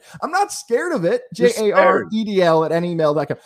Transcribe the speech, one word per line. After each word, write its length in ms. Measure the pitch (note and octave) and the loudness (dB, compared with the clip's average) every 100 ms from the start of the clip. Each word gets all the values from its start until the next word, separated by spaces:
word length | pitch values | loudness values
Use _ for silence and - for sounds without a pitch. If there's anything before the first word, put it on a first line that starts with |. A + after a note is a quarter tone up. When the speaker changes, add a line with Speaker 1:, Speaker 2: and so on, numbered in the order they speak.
| - - | -12 -10
Speaker 1:
I'm 100 | C#4 | -4
not 200 | F#4 G4+ | -2 -2
scared 400 | - - A#3+ F4 | -6 -4 -2 0
of 140 | C4+ E3+ | -2 0
it. 160 | B3 - E3+ | -2 -6 0
Speaker 2:
You're 100 | A#3+ | 0
scared. 180 | A3 G#3 | 2 2
Speaker 1:
J 40 | |
A 40 | F#3+ | 4
R 280 | - - F3 | 4 2 -2
E 120 | A3 G#3+ | -4 -2
D 160 | F#3+ | 2
L 240 | E3+ D#3+ D#3 | 4 2 2
at 80 | |
N 100 | E3+ | -2
email 300 | F3 E3 D3+ | -2 0 0
dot 160 | D3+ C#3+ | 0 -4
com. 80 | - | -8